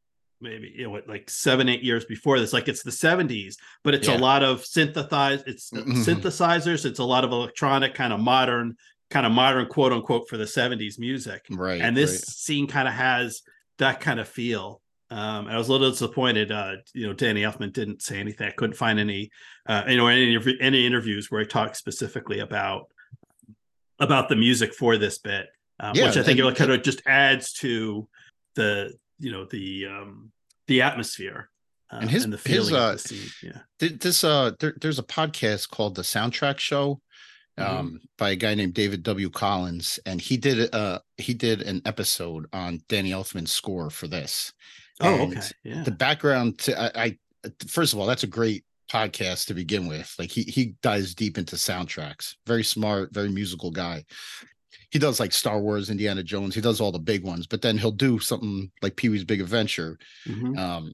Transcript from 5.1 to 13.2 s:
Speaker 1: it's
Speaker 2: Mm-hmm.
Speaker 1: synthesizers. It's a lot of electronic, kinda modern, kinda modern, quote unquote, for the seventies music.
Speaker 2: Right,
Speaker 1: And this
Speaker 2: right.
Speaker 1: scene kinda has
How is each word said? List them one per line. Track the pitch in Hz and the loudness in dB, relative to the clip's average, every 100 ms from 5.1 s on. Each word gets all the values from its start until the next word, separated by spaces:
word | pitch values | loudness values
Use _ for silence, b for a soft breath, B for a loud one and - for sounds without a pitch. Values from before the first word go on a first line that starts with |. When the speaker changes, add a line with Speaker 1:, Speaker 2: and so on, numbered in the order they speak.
| 147 139 139 135 | 2 2 0 -4
Speaker 1:
it's | 123 - | -12 -10
Speaker 2:
Mm-hmm. | 110 127 123 | -8 -2 2
Speaker 1:
synthesizers. | 110 104 180 - 170 170 165 160 135 | 2 2 0 2 4 4 2 0 -2
It's | 120 | -2
a | 127 | 2
lot | 127 | 4
of | 123 | 4
electronic, | 120 117 - 143 135 131 135 | 0 -2 0 2 4 2 0
kinda | 123 107 | -2 2
modern, | 117 131 123 120 117 113 b b - | 4 6 4 2 -2 -8 b b -2
kinda | 143 117 | 2 4
modern, | 117 135 127 120 | 6 6 4 2
quote | 151 131 | 4 4
unquote, | 120 110 117 - | 4 2 0 0
for | 113 | -6
the | 107 | -4
seventies | 135 123 117 104 104 | -2 -2 -2 -6 -6
music. | 120 135 110 95 - | -6 -6 -8 -12 -10
Speaker 2:
Right, | 92 92 87 | -6 -2 0
Speaker 1:
And | 113 127 | 2 4
this | 151 | 2
Speaker 2:
right. | 92 | 0
Speaker 1:
scene | - - - 143 139 | -6 -10 -4 -2 -2
kinda | 135 131 | 0 -2
has | 117 127 123 | 0 0 0